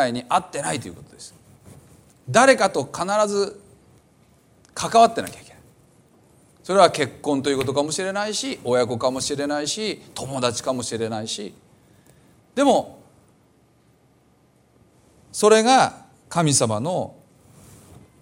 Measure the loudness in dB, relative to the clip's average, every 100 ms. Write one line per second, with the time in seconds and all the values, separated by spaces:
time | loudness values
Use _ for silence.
0 | 0 -2 -2 -2 -2 -8 -6 -6 -8 -18
1 | -20 -20 -20 -20 _ -20 -20 -20 -20 _
2 | _ _ 0 4 6 6 4 0 -6 -6
3 | -4 0 0 0 -4 -8 -20 _ _ _
4 | _ _ _ _ _ _ _ -10 0 6
5 | 6 4 -8 -12 -20 -20 -20 _ _ _
6 | _ _ _ _ _ _ -2 6 6 4
7 | -4 -4 -4 -2 0 -2 -2 -2 -2 -2
8 | -6 -4 -4 -6 -8 -8 -2 0 0 0
9 | -2 -2 -6 -6 -4 -4 -6 -6 -6 -8
10 | -12 -14 -10 -2 -2 -2 -4 -4 -4 -6
11 | -6 -6 -8 -10 -12 -16 _ _ _ _
12 | _ _ _ _ _ 0 2 2 0 -14
13 | -20 _ _ _ _ _ _ _ _ _
14 | _ _ _ _ _ _ _ _ _ _
15 | _ _ _ 2 4 6 6 4 2 -2
16 | -20 _ -8 -2 0 2 0 -2 -4 -6
17 | -6 -12 _ _ _ -20 -20 -20 -20 -20
18 | -20 _